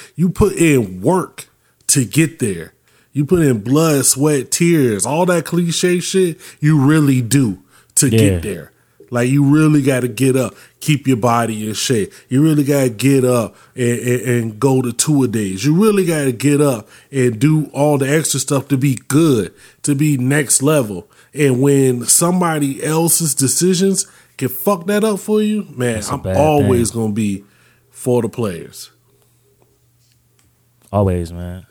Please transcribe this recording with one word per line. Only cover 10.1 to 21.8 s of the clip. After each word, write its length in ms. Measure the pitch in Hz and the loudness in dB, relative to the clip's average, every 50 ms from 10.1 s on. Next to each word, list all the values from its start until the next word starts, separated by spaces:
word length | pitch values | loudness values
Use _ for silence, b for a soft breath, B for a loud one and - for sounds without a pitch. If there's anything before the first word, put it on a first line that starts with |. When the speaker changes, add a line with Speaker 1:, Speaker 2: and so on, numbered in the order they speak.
| 113 110 135 135 127 | -2 0 0 2 2
Speaker 1:
up, 220 | 131 127 113 B B B B B B | 0 0 -2 B B B B B B
keep 260 | - - 156 135 - | -2 -2 -2 0 0
your 100 | 135 131 117 | 0 0 2
body 500 | 104 123 117 117 117 110 110 107 107 107 | 2 2 2 2 0 -2 -4 -6 -8 -8
in 60 | 107 | -6
shape. 380 | - - - 135 113 98 - B B B B | -6 -4 -2 -2 -2 -2 -4 B B B B
You 140 | 123 131 147 | 0 2 2
really 220 | 160 156 147 143 | 2 2 2 0
gotta 240 | 131 147 143 135 131 | 0 0 0 0 0
get 360 | 120 104 127 135 139 135 123 | -2 0 0 2 2 2 2
up 300 | 127 123 120 110 90 b b b b b | 2 0 0 -2 -4 b b b b b
and, 240 | 123 127 120 120 117 | -4 -2 -2 -2 -2
and, 220 | 104 123 123 123 - | -2 -2 -2 -2 -2
and 360 | 127 120 120 113 113 107 107 | -2 -2 -2 -2 -4 -4 -2
go 240 | 131 139 135 131 123 | 0 2 2 2 0
to 100 | 123 113 | -2 -4
two-a-days. 720 | - - 156 151 143 131 117 101 113 107 98 95 95 104 | -4 -2 0 2 2 2 0 0 -2 -4 -4 -6 -4 -2
You 160 | 143 156 170 | 0 2 4
really 240 | 214 220 208 202 185 | 4 2 2 2 0
gotta 280 | 170 165 151 143 135 120 | 0 -2 -2 -2 -4 -4
get 280 | 107 131 143 147 143 | -2 0 0 2 2
up 280 | 147 143 127 110 104 B B B B B - | 2 0 0 -2 -6 B B B B B -4
and 260 | 135 127 123 117 107 | 0 0 0 0 0
do 320 | 127 151 156 156 147 - - | 2 2 2 2 0 -2 -2
all 260 | - 143 151 147 139 | -2 0 2 2 2
the 120 | 135 135 | 0 0
extra 300 | 143 160 147 - - 139 | 0 0 0 -2 -4 -4
stuff 260 | - - 147 139 - - | -4 -2 -2 -4 -2 -2
to 80 | 143 | -2
be 220 | 131 127 147 131 117 - | 0 0 0 0 -2 -4
good, 460 | _ 127 143 170 165 135 113 92 82 b b b b b b - | _ 0 2 4 4 2 2 0 -4 b b b b b b -4
to 100 | 156 147 | -4 -2
be 220 | 139 151 151 147 | 0 0 0 0
next 440 | 131 123 127 139 151 143 113 - - | 0 0 0 0 0 0 0 -2 0
level. 480 | 131 139 156 151 123 104 101 87 - b b b b b b | 2 2 2 2 0 -2 -6 -10 -14 b b b b b b
And 280 | 135 151 139 127 120 135 | 0 0 2 2 2 2
when 440 | 143 143 139 | 2 2 4